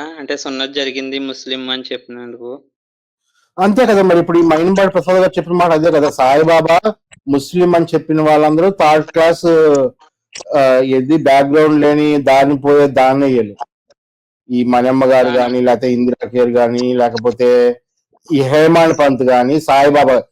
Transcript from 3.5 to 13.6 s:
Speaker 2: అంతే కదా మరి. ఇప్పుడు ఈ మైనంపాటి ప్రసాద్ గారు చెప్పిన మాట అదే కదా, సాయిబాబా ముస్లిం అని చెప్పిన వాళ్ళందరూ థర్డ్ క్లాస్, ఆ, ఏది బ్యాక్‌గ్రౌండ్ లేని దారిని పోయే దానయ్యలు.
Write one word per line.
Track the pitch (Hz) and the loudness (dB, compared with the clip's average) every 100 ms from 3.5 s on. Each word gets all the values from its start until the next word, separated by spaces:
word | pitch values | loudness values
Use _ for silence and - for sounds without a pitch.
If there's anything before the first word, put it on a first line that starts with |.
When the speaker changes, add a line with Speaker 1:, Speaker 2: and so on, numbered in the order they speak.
| - | -4
Speaker 2:
అంతే | 196 208 233 | 0 2 2
కదా | 202 | 2
మరి. | 185 170 | 2 2
ఇప్పుడు | 165 170 | 2 2
ఈ | |
మైనంపాటి | 165 160 175 196 190 | 2 2 0 0 0
ప్రసాద్ | 185 175 185 | -2 0 0
గారు | 185 185 | 0 -2
చెప్పిన | 165 | -4
మాట | 175 175 | 0 0
అదే | 160 165 | 0 2
కదా, | 156 143 | 0 0
సాయిబాబా | - 131 143 160 165 160 170 214 - _ - - | 0 2 2 2 2 2 0 0 -6 _ -14 -4
ముస్లిం | 139 - 180 180 | -4 -2 -2 2
అని | 170 165 | 2 0
చెప్పిన | 160 156 156 | -4 -2 -2
వాళ్ళందరూ | 156 151 151 156 190 | 2 2 2 2 0
థర్డ్ | 196 156 156 151 | 2 2 2 0
క్లాస్, | 165 165 170 170 165 156 143 127 - _ _ _ - - 147 | 0 0 0 0 2 2 2 -2 -6 _ _ _ -20 -4 0
ఆ, | 135 131 | 2 2
ఏది | 131 131 131 160 | 0 -2 0 0
బ్యాక్‌గ్రౌండ్ | 135 135 139 151 156 151 | 2 2 2 2 2 2
లేని | 147 147 151 147 | 2 0 0 0
దారిని | 139 135 139 143 | 2 2 2 0
పోయే | 143 143 143 | 2 2 2
దానయ్యలు. | 127 131 135 139 127 107 98 | 2 2 2 0 -2 -4 -8